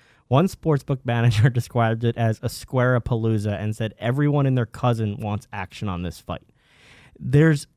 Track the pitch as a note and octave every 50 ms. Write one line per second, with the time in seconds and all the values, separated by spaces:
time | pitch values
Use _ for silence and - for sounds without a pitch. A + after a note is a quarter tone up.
0 | _ _ _ _ _ _ B2 C3+ F3 F#3+ - - - E3 D3+ C3+ - - C#3+ B2+
1 | - B2+ A#2 A#2 A#2 A#2 G#2+ G#2 G#2+ C#3 A#2 B2 A#2 - - A#2+ A#2 A2 A2+ A2+
2 | A#2+ A#2 A#2 - A#2 A2+ A2 - - A#2 - - - - - B2+ B2 B2+ B2+ A#2+
3 | - - B2 A2+ A2 A2+ A2+ G#2+ G#2 G#2+ G#2 D#2 G2 G#2+ G#2+ - A2+ G#2+ - -
4 | - A#2 B2 C#3 D3 D3 C#3+ D3 C#3 C3+ C3 B2+ A#2 - - - - A#2+ A#2+ A2+
5 | A2 G#2 G2+ G#2+ A2 G#2 G#2 G2+ - - - G#2 F#2 - - - A2 G#2 F#2 F2
6 | F2+ F2 D#2+ - - - E2 - - _ _ _ _ _ _ _ _ - - -
7 | - - _ - - B2 B2+ C#3+ D#3 E3 D3+ C#3 - - _